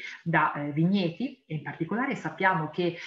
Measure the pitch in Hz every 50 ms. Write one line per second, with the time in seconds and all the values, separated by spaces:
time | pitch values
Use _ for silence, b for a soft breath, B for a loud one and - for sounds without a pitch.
0 | B B B B B 170 160 160 156 - - 151 143 147 143 151 165 180 196 202
1 | 180 165 165 - 233 285 - - _ _ 160 151 - - - - 170 165 202 226
2 | 262 277 233 160 - 165 156 - 196 190 185 165 156 151 - - 180 170 165 B
3 | B